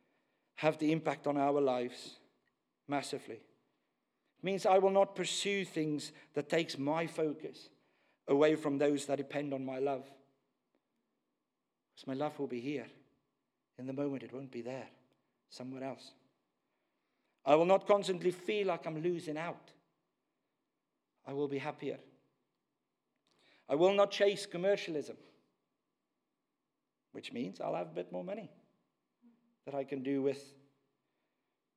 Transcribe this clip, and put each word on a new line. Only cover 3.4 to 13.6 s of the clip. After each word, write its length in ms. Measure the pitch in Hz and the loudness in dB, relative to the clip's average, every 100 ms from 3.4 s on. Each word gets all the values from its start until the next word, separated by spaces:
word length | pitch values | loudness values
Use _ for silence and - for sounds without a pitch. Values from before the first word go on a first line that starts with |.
| - _ _ _ _ _ _ _ _ _ | -18 _ _ _ _ _ _ _ _ _
means 220 | 175 196 202 | -4 0 6
I 140 | 190 | 8
will 120 | 190 | 8
not 240 | 196 196 196 | 6 4 2
pursue 480 | 175 - 202 202 | -4 -2 0 0
things 480 | 180 165 156 147 - - - | -2 -2 0 -2 -6 -14 -8
that 160 | - 139 | -6 0
takes 280 | 165 160 135 | 0 0 -2
my 300 | 139 160 165 | -2 0 -2
focus 600 | - 156 139 - - - _ _ _ _ _ - | -2 -2 -2 -10 -14 -20 _ _ _ _ _ 2
away 280 | 139 151 151 | 4 6 4
from 220 | 151 139 | 2 2
those 280 | 147 143 143 | 2 2 0
that 120 | 139 | -4
depend 360 | 135 147 143 | -2 -6 -4
on 120 | 135 131 | -4 -4
my 140 | 131 | -2
love. 260 | 139 131 127 - _ _ _ _ _ _ _ _ _ _ _ _ _ _ _ _ _ - | -2 -2 -6 -18 _ _ _ _ _ _ _ _ _ _ _ _ _ _ _ _ _ -14
'Cause 120 | - | -8
my 60 | |
love 240 | 135 147 147 | -4 -4 -4
will 100 | 135 | -6
be 140 | 123 | -6
here. 280 | 131 143 - - _ _ _ _ _ _ | -6 -6 -8 -16 _ _ _ _ _ _